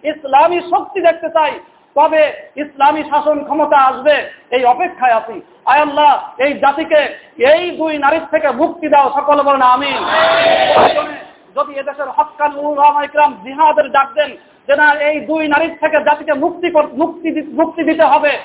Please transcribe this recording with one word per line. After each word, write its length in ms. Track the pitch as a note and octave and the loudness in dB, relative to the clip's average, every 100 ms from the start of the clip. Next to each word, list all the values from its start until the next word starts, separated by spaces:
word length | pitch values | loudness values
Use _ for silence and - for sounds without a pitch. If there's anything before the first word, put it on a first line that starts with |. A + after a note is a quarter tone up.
ইসলামী 560 | D4+ D4+ C4+ C4+ E4+ F4 | -6 -8 0 4 4 2
শক্তি 400 | F4+ G4 - F#4 | -2 -4 -2 0
দেখতে 280 | E4+ D#4+ D#4+ | 0 0 -4
চাই। 320 | D#4+ D4 - - _ _ | -2 -2 -4 -18 _ _
কবে 560 | C#4 D#4 D#4 D4+ - - - | 0 2 2 0 -2 -16 -12
ইসলামী 460 | D4 C#4 C#4 D#4 | -12 0 0 0
শাসন 420 | D4 D4 D4+ D4 | -2 -2 0 -2
ক্ষমতা 340 | C#4 D#4 D4+ D4 | -4 -2 2 4
আসবে, 520 | C4 B3 C#4 C#4 G#3 - _ | 2 2 0 0 -2 -16 _
এই 140 | B3 | 0
অপেক্ষায় 480 | A#3+ B3 F4 - B3+ | 0 0 -2 -2 0
আছি। 280 | A3 A3+ G3 - _ | 0 -2 -14 -16 _
আয় 160 | - C#4 | 0 2
আল্লাহ, 420 | D4 C#4+ D4 A#3 - - | 2 0 2 0 -4 -4
এই 140 | C#4 | -4
জাতিকে 640 | C4+ C#4 C#4 D#4+ D4+ C4+ - - - | 0 0 0 0 0 0 -8 -20 0
এই 340 | B3 E4 F4+ | 2 4 0
দুই 280 | D4 D#4+ D4+ | -6 -4 -2
নারীর 280 | C#4 D#4+ - | 0 -2 -2
থেকে 200 | D#4 D4+ | -2 -2
মুক্তি 380 | A#3+ D#4+ - D4+ | 0 -2 -2 2
দাও, 220 | C#4+ C4 | 4 4
সকলে 280 | C#4 C#4+ D4 | 0 0 2
বলেন 200 | C#4 C4+ | 2 2
আমিন। 340 | B3+ B3+ C#4+ - - D#4+ - E5 - - - - - D4+ D4+ - - _ _ - | 4 2 0 -4 -2 0 2 2 2 2 2 4 2 0 -6 -12 -18 _ _ -8
যদি 220 | D4 C#4 | -6 -6
এদেশের 300 | C#4 C#4 C4+ | -10 -8 -6
হক্কানি 480 | - D4+ - D4 C#4+ | -4 -4 -2 -4 -2
উলামা 480 | D4 C#4+ D4 D4 | -6 2 2 2
ইকরাম 300 | C#4+ D4 D4 G#3 | -2 0 0 0
জিহাদের 460 | G#3 C4+ D#4 D4+ C#4 | -12 0 2 2 2
ডাক 180 | C#4 C4+ | 0 0
দেন 160 | D4+ C#4 G#3 _ _ - | -2 -4 -6 _ _ -2
যে 80 | C#4+ | 2
না, 160 | D4+ | 4
এই 280 | D4 D4 D4+ | 2 0 -2
দুই 280 | - D#4+ D#4 | -4 -4 0
নারীর 300 | D4 E4 - | 0 -2 -2
থেকে 240 | D4+ D4+ | 0 2
জাতিকে 280 | D4 D4 D4+ | 0 -2 -2
মুক্তি 380 | C4+ E4 - F4 | -2 -2 -2 0
কর-, 260 | D4+ - A#3 | 0 0 -4
মুক্তি 340 | E4+ - D#4+ | -4 -4 -6
দি-, 320 | D4+ - A#3 | -6 -6 -4
মুক্তি 200 | E4 E4+ | -4 -2
দিতে 220 | D#4+ D#4+ | -2 2
হবে 340 | D4+ D4 D4+ A#3+ | 2 4 2 -2